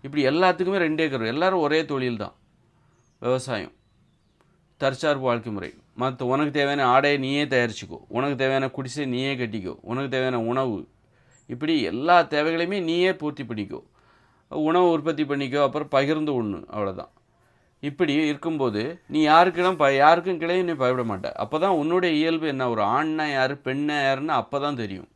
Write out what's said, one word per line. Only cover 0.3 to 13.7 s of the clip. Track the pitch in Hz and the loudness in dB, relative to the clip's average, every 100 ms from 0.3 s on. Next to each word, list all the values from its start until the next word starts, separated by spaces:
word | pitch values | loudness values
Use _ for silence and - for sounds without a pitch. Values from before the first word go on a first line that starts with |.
| 156 185 180 180 196 | 4 2 2 0 0
ரெண்டு | 165 156 | 0 0
ஏக்கர், | 160 131 113 | -2 -2 -2
எல்லாரும் | 135 180 190 | 0 0 2
ஒரே | 147 156 156 | 2 0 0
தொழில் | 139 127 113 | -2 -2 -4
தான், | 98 _ _ _ _ _ _ _ _ _ | -8 _ _ _ _ _ _ _ _ _
விவசாயம், | 120 127 131 110 - _ _ _ _ _ _ _ _ _ _ _ | -2 -2 -2 -8 -8 _ _ _ _ _ _ _ _ _ _ _
தற்சார்பு | 135 131 156 139 131 | -2 0 -2 0 0
வாழ்க்கை | 117 113 | -2 -2
முறை. | 104 85 - _ - | -8 -8 -14 _ -4
மத்த | 131 127 127 | -4 -2 -2
உனக்கு | 135 147 | 0 0
தேவையான | 143 139 143 127 | 2 0 2 4
ஆடையை | 127 143 143 | 6 4 0
நீயே | 135 143 147 | 0 -2 2
தயாரிச்சுக்கோ, | 127 120 104 95 87 - | 2 0 -4 -14 -16 -8
உனக்கு | 113 143 131 | -4 -2 0
தேவையான | 131 135 131 | 0 2 -2
குடிசை | - 131 135 139 | -6 -8 -6 -4
நீயே | 123 135 131 | -2 -4 -4
கட்டிக்கோ, | 117 107 90 - | -4 -6 -8 -10
உனக்கு | - 123 139 | -8 -6 -2
தேவையான | 131 131 123 | -2 0 -2
உணவு, | 113 127 131 101 - _ _ _ _ _ - | -2 -2 -2 -4 -10 _ _ _ _ _ -14
இப்படி | 123 151 294 | -6 -2 0
எல்லா | 92 107 156 175 151 | 0 -2 4 4 4
தேவைகளையுமே | 147 156 165 170 202 | 0 0 -2 -2 -2
நீயே | 165 170 185 | -2 0 0
பூர்த்தி | 185 147 143 | 0 -6 -8
பண்ணிக்கோ, | 117 107 98 | -8 -8 -8